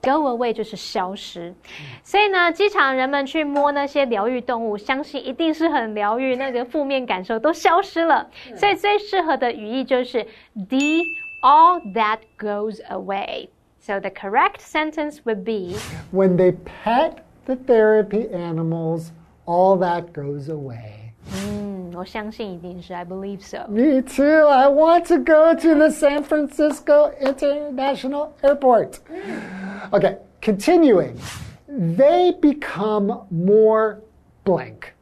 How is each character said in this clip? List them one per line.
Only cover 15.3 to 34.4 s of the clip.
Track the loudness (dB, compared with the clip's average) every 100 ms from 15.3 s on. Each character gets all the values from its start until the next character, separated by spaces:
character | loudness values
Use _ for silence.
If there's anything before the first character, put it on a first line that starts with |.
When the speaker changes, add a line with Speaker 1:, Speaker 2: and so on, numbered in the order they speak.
| -6
Speaker 1:
be | -4 -6 -6 -10 -10 -14 -6
Speaker 2:
When | 2 2 6
they | 4 2 -8 -10
pet | -2 0 0 -4 -20 _ -8
the | -8
therapy | 2 4 6 4 2 -2 -4
animals, | -6 -6 -4 -4 -4 -4 -4 -8 -20 _ _ -4
all | 2 4 4
that | 2 -2 -6
goes | -12 -10 -8 -8
away. | -10 -10 -14 -18 -20 -20 -20 -12
Speaker 1:
嗯， | -10 -8 -8 -8 -10 -12 -12
我 | -10
相 | -10 -10
信 | -10 -12
一 | -10
定 | -14 -14
是， | -12
I | -12 -10
believe | -10 -10 -12
so. | -12 -14 -6
Speaker 2:
Me | 0 4 2
too. | 0 0 4 6 6
I | 6 6
want | 6 6 4 4
to | 0
go | 4 6 6 6
to | 4 6
the | 4
San | 4 0 0
Francisco | -2 -2 -2 0 0 0 2 4 4 0
International | -4 -2 -2 -2 -6 -4 -4 -2 -4 -6 -8 0
Airport. | 0 2 4 4 2 -8 _ -14 -12 -12 -12 -12 -12 -12 -2
Okay, | 0 0 -2 -16 _
continuing. | -4 -2 2 4 6 4 2 -6 -14 -14 -16 -20 _
They | -6 -4 4 4 6 2 4
become | 2 2 -6 -6 -2 0 0 -4 -6
more | -2 4 6 6 4 0 -4 -20 _ _ _